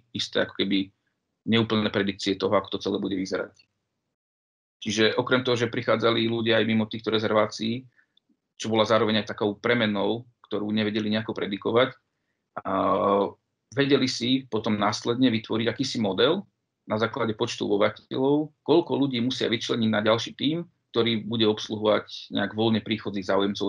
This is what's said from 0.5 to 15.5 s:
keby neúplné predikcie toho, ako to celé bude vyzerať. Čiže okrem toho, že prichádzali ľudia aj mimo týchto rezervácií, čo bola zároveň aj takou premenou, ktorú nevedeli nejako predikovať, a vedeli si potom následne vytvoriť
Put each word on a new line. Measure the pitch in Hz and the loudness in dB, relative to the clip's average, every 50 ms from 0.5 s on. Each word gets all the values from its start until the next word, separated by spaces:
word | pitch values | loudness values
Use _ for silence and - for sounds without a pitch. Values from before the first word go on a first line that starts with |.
| - | -2
keby | - 98 98 101 98 98 95 - _ _ _ _ _ _ _ _ _ _ - | -4 -2 0 0 0 -2 -4 -8 _ _ _ _ _ _ _ _ _ _ 2
neúplné | 110 117 113 110 110 107 104 107 | 2 2 2 2 0 0 0 0
predikcie | - 104 98 98 95 98 - 98 95 95 | 0 0 0 0 -2 -4 -2 -2 -2 0
toho, | 95 95 104 | 0 0 0
ako | 98 90 - - 98 | 0 0 -2 -6 -6
to | - 98 | -4 -4
celé | 101 | -4
bude | 101 101 101 98 92 | -2 -4 -4 -4 -4
vyzerať. | 95 95 92 98 98 - - _ _ _ _ _ _ _ _ _ _ _ _ _ _ _ _ _ _ _ _ _ _ _ _ _ | -4 -4 -4 -6 -6 -8 -12 _ _ _ _ _ _ _ _ _ _ _ _ _ _ _ _ _ _ _ _ _ _ _ _ _
Čiže | - 110 101 110 110 107 - - | -6 -4 2 2 2 4 2 0
okrem | 120 - 127 127 127 | 2 2 2 2 2
toho, | 131 123 117 | 0 0 0
že | 120 113 | 0 -2
prichádzali | - 127 117 - 113 113 113 117 117 117 113 113 | -2 -4 0 0 0 2 2 2 2 2 0 0
ľudia | 113 117 113 113 110 110 107 | -2 0 0 2 2 2 2
aj | |
mimo | 113 110 110 107 104 | 2 2 0 0 -2
týchto | - 110 - 107 | -4 -6 -4 -2
rezervácií, | 110 110 110 104 107 107 107 107 - - 107 110 117 131 131 - _ _ _ _ _ _ _ _ _ _ _ _ _ | 0 0 0 2 2 2 2 0 -2 -4 -6 -4 -4 -6 -10 -14 _ _ _ _ _ _ _ _ _ _ _ _ _
čo | - - 113 | -8 -4 0
bola | 110 110 107 107 | 2 2 4 4
zároveň | 113 110 113 107 110 107 104 | 4 4 4 2 2 0 -2
aj | - 104 | -4 -4
takou | - 117 104 101 - | -2 -2 -2 -2 -2
premenou, | - 113 - 123 113 104 104 101 98 101 110 117 120 - _ _ _ | 0 0 2 2 2 0 0 0 0 0 -2 -4 -6 -12 _ _ _
ktorú | _ - 101 104 104 | _ -6 -6 -4 -2
nevedeli | 107 110 107 107 104 110 104 104 | -2 0 0 0 -2 -2 -2 0
nejako | 107 110 110 - | -2 -2 -2 -4
predikovať, | 107 - 90 98 104 98 - 107 110 117 131 131 - - _ _ _ _ _ _ _ _ _ _ _ - | -6 -6 -4 -4 -6 -4 -4 0 2 2 2 2 0 -8 _ _ _ _ _ _ _ _ _ _ _ -10
a | - - 95 95 95 95 95 98 98 98 101 101 98 92 - - _ _ _ _ _ _ | -6 -4 -2 0 2 2 2 2 2 2 2 2 2 0 -4 -10 _ _ _ _ _ _
vedeli | - 120 139 135 143 123 117 | -2 -2 2 2 2 2 2
si | 127 - - 117 123 131 135 131 - | 0 -2 -2 0 0 0 0 0 -2
potom | - 107 107 113 107 | -6 -4 -2 -2 0
následne | 104 104 104 107 - - 120 120 127 131 127 | 0 0 0 -2 -2 -2 -2 0 2 2 2
vytvoriť | 113 113 113 - | 2 0 -2 -4